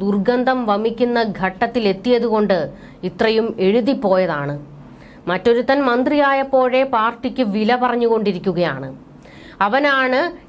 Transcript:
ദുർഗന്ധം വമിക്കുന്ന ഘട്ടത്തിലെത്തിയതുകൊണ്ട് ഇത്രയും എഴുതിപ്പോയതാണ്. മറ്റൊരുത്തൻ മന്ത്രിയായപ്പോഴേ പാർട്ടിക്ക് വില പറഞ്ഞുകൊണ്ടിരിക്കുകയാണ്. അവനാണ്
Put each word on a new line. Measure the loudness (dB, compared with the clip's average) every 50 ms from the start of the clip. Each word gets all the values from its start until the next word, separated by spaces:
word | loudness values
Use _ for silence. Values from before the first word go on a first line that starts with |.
ദുർഗന്ധം | -2 -2 0 0 0 0 0 2 2 0 0 0 0
വമിക്കുന്ന | 0 0 0 0 -4 -2 -2 -2 0 0 0 0 -2 -2 -2
ഘട്ടത്തിലെത്തിയതുകൊണ്ട് | -4 -4 -2 -2 -4 -2 -2 0 0 0 -2 0 0 0 2 2 2 0 0 0 2 2 2 0 0 -4 -8 -14 -20 -20 -18 -10 -8
ഇത്രയും | -8 -4 0 0 2 2 2 0 -2 -2 0
എഴുതിപ്പോയതാണ്. | 0 2 2 2 2 0 -2 0 0 2 2 2 2 0 -2 -4 -4 -4 -6 -8 -10 -16 -20 -20 -20 -20 -20 -20 -20 -20 -20 -12 -6 -4
മറ്റൊരുത്തൻ | -4 0 2 2 2 2 2 2 0 2 2
മന്ത്രിയായപ്പോഴേ | 2 2 2 0 2 2 2 2 2 2 0 0 2 2 2 2 2 2 0 0
പാർട്ടിക്ക് | 0 0 0 0 0 -2 -4 -8 -6 -2 -2 -2
വില | 0 0 0 0 0 0
പറഞ്ഞുകൊണ്ടിരിക്കുകയാണ്. | 0 0 0 0 0 0 2 2 0 0 -2 -2 -2 -2 -2 0 0 0 -2 -2 -6 -8 -12 -12 -16 -20 -20 -20 -20 -20 -20 -20 -20 -20 -20 -4 -2
അവനാണ് | 0 2 2 2 2 2 2 2 2 2 0 0 0 -2 -4 -10 -12